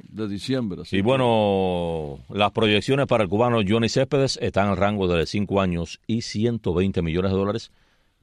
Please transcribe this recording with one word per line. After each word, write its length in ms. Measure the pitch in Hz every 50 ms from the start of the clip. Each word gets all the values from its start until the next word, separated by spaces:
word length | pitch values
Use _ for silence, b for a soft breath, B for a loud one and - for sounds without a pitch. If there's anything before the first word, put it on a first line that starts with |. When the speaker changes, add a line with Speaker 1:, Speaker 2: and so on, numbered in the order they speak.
| - -
Speaker 1:
de 220 | - 98 110 104
diciembre. 540 | 101 98 92 120 131 131 120 104 87 76 85
Así 120 | - -
Speaker 2:
Y 40 | 95
Speaker 1:
que 40 | 98
Speaker 2:
bueno, 1160 | 113 135 131 127 120 117 110 107 101 98 95 95 92 90 87 87 85 82 80 76 71 69 73 - -
las 220 | - 95 104 101 -
proyecciones 520 | 117 110 107 104 104 - - 131 139 135
para 180 | 101 127 117 107
el 60 | 87
cubano 300 | 95 104 120 123 120 113 107 92
Johnny 220 | 107 117 117 110
Céspedes 500 | - 135 135 135 - 139 135 127 - -
están 260 | 120 98 - 95 98 104
en 40 |
el 60 | 98 87
rango 320 | 98 101 104 104 95 87
de 160 | 87 85 78
cinco 340 | - - 104 101 87 95 98
años 400 | 95 92 87 85 85 - - - _ -
y 140 | 110 117
ciento 520 | - - - 104 107 117 117 110 - 98 82
veinte 280 | 85 95 98 90 95
millones 320 | 87 82 80 90 92 98 95
de 40 | 95
dólares, 340 | 98 101 107 - - - _ _ _ _ _ _ _ _ _ _